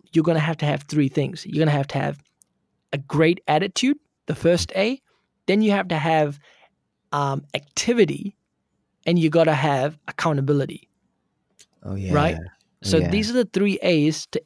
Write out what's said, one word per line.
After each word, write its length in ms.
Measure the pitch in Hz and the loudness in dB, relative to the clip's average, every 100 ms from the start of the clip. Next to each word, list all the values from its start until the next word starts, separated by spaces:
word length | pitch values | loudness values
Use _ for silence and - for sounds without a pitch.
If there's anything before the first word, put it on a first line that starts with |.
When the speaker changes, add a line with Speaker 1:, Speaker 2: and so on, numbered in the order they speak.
| _ | _
Speaker 1:
you're 120 | 165 | 0
gonna 140 | 160 160 | 2 0
have 160 | 151 156 | 0 -2
to 80 | 147 | -2
have 160 | 143 | -4
three 240 | - 151 135 | -2 0 0
things. 360 | 147 139 - - | 0 -4 -6 -8
You're 140 | 151 | -2
gonna 120 | 156 147 | 0 0
have 120 | 139 | -2
to 100 | 139 | -4
have 240 | 143 147 _ _ _ _ _ _ _ | -6 -8 _ _ _ _ _ _ _
a 60 | 143 | -10
great 420 | 139 147 160 175 - | -4 2 2 2 0
attitude, 500 | 151 185 - 254 294 _ _ - | 0 0 -2 -2 -2 _ _ -10
the 80 | |
first 380 | 170 170 175 - 190 | -2 2 2 0 -2
A. 240 | 208 269 _ _ _ _ - | -4 -4 _ _ _ _ -2
Then 160 | 202 | 2
you 80 | 220 | 2
have 160 | 202 185 | 2 0
to 80 | 160 | -2
have, 420 | 156 160 151 143 _ _ _ _ _ _ _ | 2 2 2 -2 _ _ _ _ _ _ _
um, 320 | 143 143 139 - | -4 -2 -4 -6
activity, 840 | 147 - - - 240 175 143 202 - _ _ _ _ _ _ - | -10 -8 -6 -2 2 2 2 -8 -14 _ _ _ _ _ _ 0
and 120 | 175 | 2
you 120 | 160 | 4
gotta 240 | 160 160 | 4 4
have 440 | 147 147 139 139 160 - | 2 0 0 -2 -6 -16
accountability. 800 | - 170 143 135 147 135 - _ _ _ _ _ _ _ _ _ _ | -6 -2 0 0 0 -2 -8 _ _ _ _ _ _ _ _ _ _
Speaker 2:
Oh, 100 | 98 98 92 | -12 -8 -2
Speaker 1:
Right? 260 | 147 151 80 | 0 0 -2
Speaker 2:
yeah. 100 | 85 _ _ _ | -12 _ _ _
Speaker 1:
So 160 | - 160 | 0 0
Speaker 2:
Yeah. 100 | 147 | 2
Speaker 1:
these 180 | 208 214 | 0 0
are 20 | |
the 100 | 247 220 | -2 -2
three 260 | 190 202 190 | 0 0 0
A's 440 | - 165 147 156 - | 0 2 2 -2 -8
to 80 | - | -8